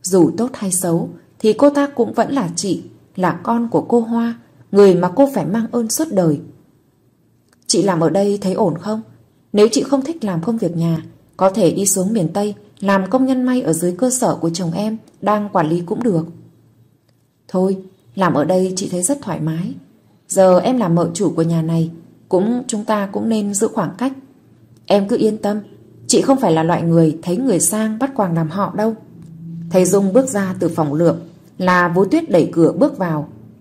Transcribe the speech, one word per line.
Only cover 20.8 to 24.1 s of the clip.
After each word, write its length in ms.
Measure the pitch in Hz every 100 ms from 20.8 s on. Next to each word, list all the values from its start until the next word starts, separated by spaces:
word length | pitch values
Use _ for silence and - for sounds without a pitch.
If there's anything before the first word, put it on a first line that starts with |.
| 185 165
mợ 140 | 170
chủ 200 | 170 185 165
của 60 |
nhà 200 | 165 165
này, 300 | 160 165 165 - - _ _
cũng, 340 | 185 214 247 254
chúng 180 | 208 214
ta 240 | 214 196
cũng 180 | 202 220
nên 240 | 220 202
giữ 140 | 196 220
khoảng 280 | - 196 -
cách. 160 | 262